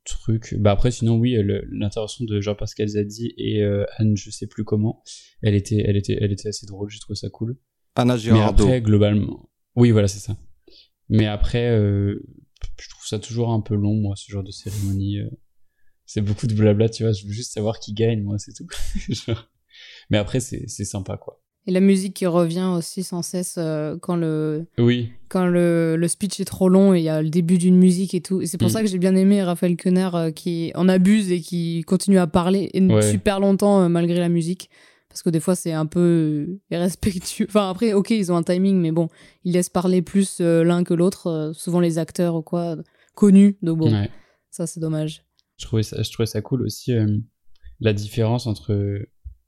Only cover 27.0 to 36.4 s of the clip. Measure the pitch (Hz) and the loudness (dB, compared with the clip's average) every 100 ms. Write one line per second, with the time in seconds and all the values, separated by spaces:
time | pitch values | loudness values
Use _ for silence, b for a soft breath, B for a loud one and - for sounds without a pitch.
27 | 160 156 156 160 165 185 180 180 185 180 | 2 0 0 0 2 2 6 6 6 4
28 | 190 180 156 190 170 175 - 226 214 185 | 0 -4 -4 -4 -4 -2 0 2 0 0
29 | 185 190 190 202 180 170 180 175 190 180 | 2 4 4 4 2 0 0 0 0 0
30 | 190 175 165 156 - 170 165 - 180 185 | 0 -2 -4 -4 -6 -4 -4 2 4 6
31 | 185 214 196 180 160 175 170 170 160 185 | 4 2 2 -4 -4 -6 -4 -4 -2 -2
32 | - 190 175 180 175 196 175 - 190 107 | 2 2 4 2 2 0 -2 2 4 4
33 | 208 104 214 98 98 95 101 101 170 170 | 4 2 0 0 2 2 4 4 4 2
34 | 170 175 170 170 165 185 - b b b | 0 0 0 0 -2 -6 -10 b b b
35 | b - - 160 156 180 175 156 156 175 | b -8 -2 -2 0 -2 -2 -4 -2 2
36 | 175 170 156 151 | 2 4 2 -2